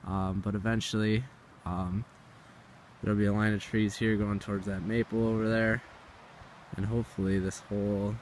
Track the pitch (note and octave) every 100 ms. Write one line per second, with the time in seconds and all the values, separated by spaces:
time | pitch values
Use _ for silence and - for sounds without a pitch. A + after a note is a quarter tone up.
0 | F#2 F#2+ F#2+ F#2+ G#2 G2+ G#2 A2+ - A2
1 | G#2+ G#2+ C3 - - - F2+ F2+ F#2 F#2+
2 | A#2+ - - - - - - - - -
3 | G#2 G#2 G2+ G#2 G#2+ G#2 - A2 G#2+ -
4 | A2+ G#2 G#2 G2+ - G2+ G2 F#2+ F2 A#2
5 | A2+ A2+ A2+ A2+ A2 A2+ A2+ A2+ - -
6 | - - - - - - - - G2+ A#2
7 | A2+ - F#2+ G2 F#2 - - G#2 G2+ G2+
8 | G2+ A2